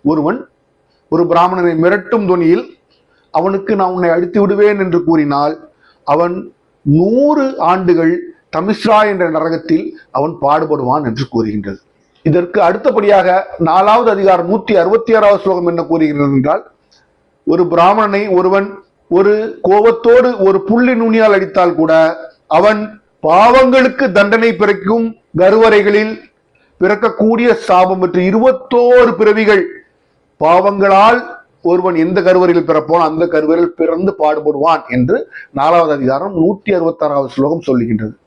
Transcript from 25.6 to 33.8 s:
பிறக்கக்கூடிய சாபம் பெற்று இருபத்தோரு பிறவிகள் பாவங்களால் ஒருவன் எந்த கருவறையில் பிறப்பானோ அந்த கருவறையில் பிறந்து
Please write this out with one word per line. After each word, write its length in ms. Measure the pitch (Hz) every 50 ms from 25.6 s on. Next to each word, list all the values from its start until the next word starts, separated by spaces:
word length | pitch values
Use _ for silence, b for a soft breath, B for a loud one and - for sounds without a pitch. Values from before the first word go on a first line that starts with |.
| 226 226 208 208 196 208 208 214 220 220 220 - - _ _ _ _ _ _ _ _ _ _ _
பிறக்கக்கூடிய 720 | 180 190 208 208 240 226 233 - 208 220 233 226 240 240
சாபம் 460 | 226 - - - 185 180 185 185 190 185
பெற்று 220 | 180 175 175 180
இருபத்தோரு 920 | 180 190 190 226 240 262 262 254 - - 247 240 240 240 247 247 240 233 185
பிறவிகள் 680 | 170 220 214 208 220 220 202 208 196 170 - - - _ _ _ _ _ _ _ _ _ _ _ _
பாவங்களால் 840 | 151 156 175 185 185 202 202 196 196 196 190 196 208 226 240 247 - - - - _ _ _ _
ஒருவன் 320 | - 170 175 180 185 190 175
எந்த 280 | 160 160 175 185 196
கருவறையில் 440 | 175 185 185 185 185 175 175 175 -
பிறப்பானோ 320 | 160 156 151 151 147 160 175
அந்த 280 | 165 156 156 156 170
கருவறையில் 480 | 170 170 156 156 151 165 170 175 170 -
பிறந்து 380 | -